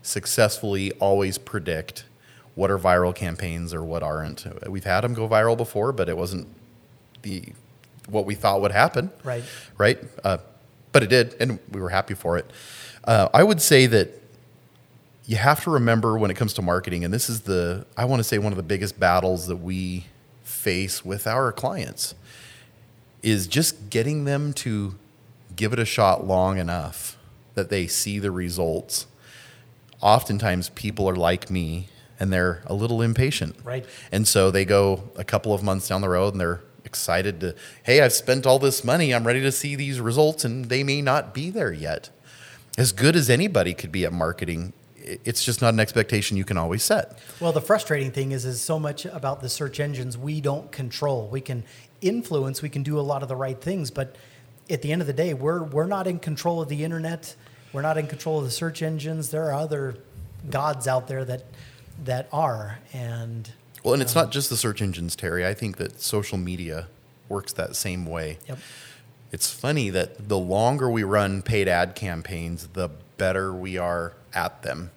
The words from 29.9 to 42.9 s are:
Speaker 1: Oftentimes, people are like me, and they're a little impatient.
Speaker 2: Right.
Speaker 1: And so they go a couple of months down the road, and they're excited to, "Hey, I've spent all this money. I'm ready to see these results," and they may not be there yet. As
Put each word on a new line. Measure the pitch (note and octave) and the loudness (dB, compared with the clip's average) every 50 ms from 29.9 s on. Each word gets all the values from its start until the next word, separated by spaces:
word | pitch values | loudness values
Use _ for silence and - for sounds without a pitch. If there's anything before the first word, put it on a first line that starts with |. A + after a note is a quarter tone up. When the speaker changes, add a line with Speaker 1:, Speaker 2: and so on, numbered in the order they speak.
| - - | -12 2
Speaker 1:
Oftentimes, | - G#2 G#2+ A#2+ - - G#2 G2+ A2 G2+ F2+ F2+ F2 - | 6 6 6 6 4 0 -2 0 2 0 0 0 -2 -6
people | - - A#2+ G#2+ - G#2+ G2 F#2+ | -10 -8 -8 -6 -4 0 0 0
are | F2+ | 2
like | F2+ E2+ E2+ F#2 F#2 - - | 2 2 2 2 2 -2 -4
me, | F#2+ F2+ E2+ D#2 E2 F2 F#2 F#2+ - - - - - - | -4 -2 -2 -2 -4 -6 -8 -12 -16 -20 -20 -20 -8 -4
and | F#2+ G2 | -2 0
they're | F#2+ F2+ F2+ F#2 E2+ E2 - | 2 2 2 0 0 -4 -6
a | - F#2 | -6 -4
little | G2+ A2 A#2 A#2+ A#2 | -2 -2 -2 0 0
impatient. | A#2 A2+ A2+ A#2 C3 C#3 D3 - - D#2 - - - | 0 2 2 2 0 0 0 -2 -6 -6 -8 -12 -12
Speaker 2:
Right. | A#2+ B2+ C3 B2 - - - - - | -10 -10 -10 -10 -12 -18 -20 -12 -4
Speaker 1:
And | - G2+ A2 | -2 0 2
so | - - G#2 F#2+ F#2+ | 4 6 6 6 6
they | F#2 G2 G2 | 4 4 4
go | F#2 G#2 G2+ G2+ G2 F#2+ F2+ G2 - - | 6 6 6 6 6 2 0 -4 -14 -12
a | - - | -10 -6
couple | - - G2 - A2 G#2 | -2 -2 0 0 0 -2
of | F#2+ | 0
months | G2 G2+ F#2+ F#2+ F#2 - | 2 0 0 0 -2 -2
down | G2 F#2+ | -2 0
the | G2+ F#2 | 0 2
road, | F2+ F2+ F#2+ G2+ G2 | 2 2 2 2 0
and | F#2+ | 0
they're | F2+ E2+ F2 E2+ - - - - _ | -2 -2 -2 -4 -8 -20 -20 -20 _
excited | - - - - - E2+ F2+ F#2 G#2 F#2 D#2+ | -10 -8 -6 -2 0 0 0 0 -2 -4 -4
to, | F#2 F2 E2 - - - - - _ | -6 -6 -6 -8 -16 -20 -20 -8 _
"Hey, | - B2+ D3 | 6 8 8
I've | C#3+ B2 | 8 6
spent | A#2 - - - B2+ C3+ C3 | 4 2 0 0 0 2 4
all | C3 C3 C3+ | 4 4 6
this | C#3+ C#3 C3 - - | 4 2 2 2 0
money. | A#2 C3+ F3 E3+ C#3 B2 | 2 2 4 4 4 2
I'm | A#2 A2+ | 2 2
ready | A#2 B2 C3 | 2 2 2
to | C3+ C#3 | 2 0
see | C3+ - - D3 C#3+ | 0 0 -4 -4 -4
these | C3+ C#3+ C#3 C3+ B2 | -4 -4 -4 -4 -2
results," | A#2 A2+ A#2 C#3+ D3+ D3+ D#3 D3+ - | -2 0 4 4 4 4 4 0 -2
and | A#2+ A#2 C3 B2+ | -2 -2 -4 -4
they | A2+ B2 C3 | -2 0 0
may | C#3 C#3 C#3 D3 | 2 0 0 0
not | C#3+ C3+ C3 D3 - - | 2 2 2 2 0 -2
be | - C3 D3+ F3+ | -8 -8 -8 -6
there | F#3+ A3+ D#3+ G#2+ | -4 -2 -2 -2
yet. | E2+ D2+ D2+ D2+ D#2 - - - _ _ _ - - - - - - - - - - | -2 -4 -4 -4 -6 -6 -8 -16 _ _ _ -20 -20 -20 -20 -20 -20 -20 -14 -8 0
As | - B2+ B2 | 2 2 2